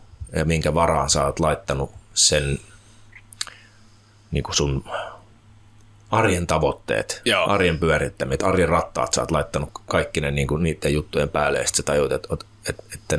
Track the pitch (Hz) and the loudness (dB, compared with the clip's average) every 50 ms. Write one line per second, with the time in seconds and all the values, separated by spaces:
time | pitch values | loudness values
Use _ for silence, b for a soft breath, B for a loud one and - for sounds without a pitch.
0 | - - - - - - - 80 78 78 82 80 78 78 76 82 85 82 82 76 | -8 -16 -18 -18 -14 -6 -4 -2 0 2 2 2 2 2 2 2 2 2 2 2
1 | 69 76 - 78 71 69 67 - 80 78 73 - - - 71 67 69 - - - | 2 2 2 2 2 0 0 0 0 0 0 0 -2 -4 -4 -4 -4 -6 -8 -14
2 | - - - - - - 92 76 71 71 71 69 b b b b b b b b | -20 -6 0 2 2 4 4 2 2 0 -2 -4 b b b b b b b b
3 | b b - - - - B B B B B B B B B B B B B - | b b -20 -20 -20 -20 B B B B B B B B B B B B B -20
4 | - - - - - - - 71 69 - - - - 143 135 131 B B B B | -20 -20 -20 -20 -12 -6 -4 -4 -4 -2 -2 0 0 0 0 -2 B B B B
5 | B B B B B B - - - - - - - - - - - - - - | B B B B B B -20 -20 -20 -20 -20 -20 -20 -20 -20 -20 -20 -20 -20 -20
6 | - - - 110 110 104 92 87 87 80 80 78 78 69 - - - - 57 53 | -8 -2 0 2 2 2 2 0 0 0 0 2 2 0 0 -2 -4 -4 -2 -2
7 | - - - - - 117 107 95 82 87 101 98 95 87 82 73 85 80 78 73 | -2 -4 -8 -6 -2 0 2 2 2 2 2 4 4 2 2 2 2 2 2 2
8 | 73 65 - - 69 65 67 - - 95 92 92 87 80 82 82 78 - - 80 | 0 -2 -4 -6 -4 -4 -2 0 0 2 2 2 2 2 2 2 0 0 -2 -4
9 | 65 - - - - - 82 73 71 - - 76 73 - - - - - - 87 | -2 0 0 -2 0 0 0 0 0 -2 -4 -4 -6 -6 -8 -12 -6 -2 0 0
10 | 76 - - 82 73 71 71 71 69 65 71 76 87 80 78 - - 73 71 76 | 0 0 -2 -2 -2 0 0 0 0 0 0 0 0 0 0 0 0 0 0 0
11 | 76 - - 76 73 76 - 76 73 71 69 65 64 - - - - - 73 73 | -2 -2 -2 -2 -2 0 0 0 0 2 0 0 -2 -2 -2 -2 -2 0 0 0
12 | 71 67 65 67 - - - 76 - - - - - - - - - - - - | 2 0 -2 -4 -4 -6 -6 -8 -8 -10 -20 -12 -10 -10 -10 -10 -12 -18 -18 -14
13 | - - 80 | -6 -4 -2